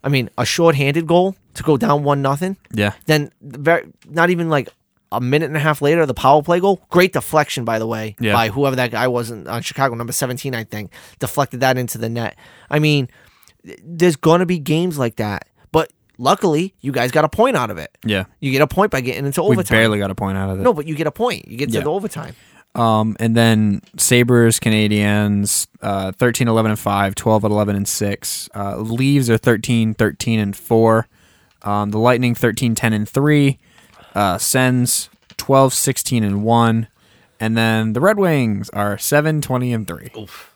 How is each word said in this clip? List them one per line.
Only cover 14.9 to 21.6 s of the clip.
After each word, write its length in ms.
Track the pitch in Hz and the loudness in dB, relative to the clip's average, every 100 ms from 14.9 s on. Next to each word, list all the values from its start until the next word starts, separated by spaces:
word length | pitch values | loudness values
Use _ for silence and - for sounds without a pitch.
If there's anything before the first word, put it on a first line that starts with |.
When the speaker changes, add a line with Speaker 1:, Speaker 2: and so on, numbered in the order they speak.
| 147 | -2
Speaker 1:
like 180 | 120 - | -4 -4
that. 320 | 107 98 - _ _ | -6 -6 -12 _ _
But 200 | 156 156 _ _ - | -2 -2 _ _ -4
luckily, 560 | 123 208 190 151 185 _ | 0 2 2 0 -2 _
you 120 | 139 | -6
guys 180 | 135 123 | -2 0
got 140 | 147 | 0
a 40 | 139 | 0
point 280 | - 247 196 | 2 0 2
out 140 | 117 | -4
of 80 | 87 | -6
it. 180 | 73 _ | -12 _
Speaker 2:
Yeah. 200 | 107 98 - _ | -2 -2 -4 _
Speaker 1:
You 100 | 139 | -2
get 100 | 131 | 0
a 40 | 147 | 2
point 240 | - 208 | 2 0
by 80 | 135 | 0
getting 260 | 123 101 139 | -4 -4 -4
into 160 | 139 | -2
Speaker 2:
We 80 | 180 123 | 2 2
Speaker 1:
overtime. 200 | - 110 | 2 2
Speaker 2:
barely 220 | 113 104 | 4 2
got 120 | 98 | -2
a 40 | |
point 220 | 95 101 95 | -4 -4 -4
out 120 | 98 | -4
of 100 | 95 | 0
it. 20 | |
Speaker 1:
No, 100 | 240 | 0
but 120 | 165 151 | -2 -6
you 80 | |
get 120 | 151 156 | -4 -4
a 40 | |
point. 360 | - 240 196 - | -4 -6 -6 -10
You 80 | |
get 120 | 117 | -8